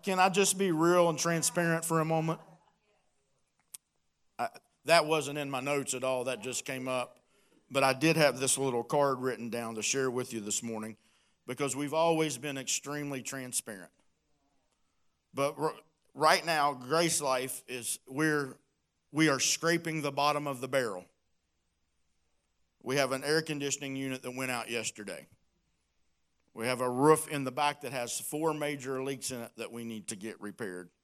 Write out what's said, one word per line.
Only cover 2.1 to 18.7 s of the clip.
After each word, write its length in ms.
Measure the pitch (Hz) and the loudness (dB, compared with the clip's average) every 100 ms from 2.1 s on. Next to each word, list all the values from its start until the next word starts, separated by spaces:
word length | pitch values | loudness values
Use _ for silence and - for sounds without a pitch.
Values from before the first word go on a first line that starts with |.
| 160 160 165 - - _ _ _ _ _ _ _ _ _ _ _ - _ _ _ _ _ - | 0 0 -4 -10 -20 _ _ _ _ _ _ _ _ _ _ _ -20 _ _ _ _ _ -6
I, 80 | 120 - _ _ - | -6 -8 _ _ 4
that 200 | 165 151 | 4 6
wasn't 320 | 160 139 147 | 0 0 -6
in 120 | 139 | -4
my 100 | 131 | -4
notes 340 | 135 143 135 | 0 -2 -2
at 100 | 127 | -2
all. 200 | 131 127 123 | 0 0 -2
That 160 | 120 | -4
just 220 | 117 120 | -6 -6
came 240 | - 131 131 | -6 -6 -4
up. 300 | 127 123 - _ _ _ _ _ | -4 -4 -10 _ _ _ _ _
But 120 | 135 | 2
I 80 | 135 | 4
did 220 | 127 160 160 | 4 4 6
have 240 | 147 127 | 6 6
this 180 | 131 - | 0 0
little 260 | 135 120 | 0 0
card 360 | 117 147 143 127 | 0 2 2 2
written 300 | 127 110 117 | -2 -2 -4
down 260 | 120 117 113 | -6 -6 -4
to 60 | |
share 300 | 104 139 131 | -2 0 0
with 200 | 123 120 | -2 -4
you 80 | 113 | -6
this 220 | 104 - | -4 -4
morning 340 | 117 110 107 104 _ _ _ _ - | -4 -8 -8 -12 _ _ _ _ -12
because 280 | 127 143 123 | -4 -4 -2
we've 180 | 143 | -2
always 440 | 156 170 160 156 127 | 2 4 4 2 -2
been 200 | 143 135 | -6 -6
extremely 640 | 127 - 139 147 143 135 | -4 -4 -4 -6 -6 -6
transparent. 720 | 120 135 127 117 - 98 82 _ _ _ _ _ _ _ _ _ _ _ _ _ _ | -8 -10 -6 -6 -6 -14 -14 _ _ _ _ _ _ _ _ _ _ _ _ _ _
But 220 | - 143 156 | -4 -2 -2
r-, 160 | 151 - - _ _ | -4 -4 -18 _ _
right 320 | 135 156 180 151 | 2 4 4 2
now, 280 | 160 143 | 2 2
Grace 460 | 131 123 156 170 160 | 0 -2 2 2 0
Life 420 | 143 127 131 - - | 0 0 -2 -8 -10
is, 320 | 123 113 - - | -8 -6 -8 -8
we're, 480 | 131 156 151 135 - _ | 0 2 2 -2 -10 _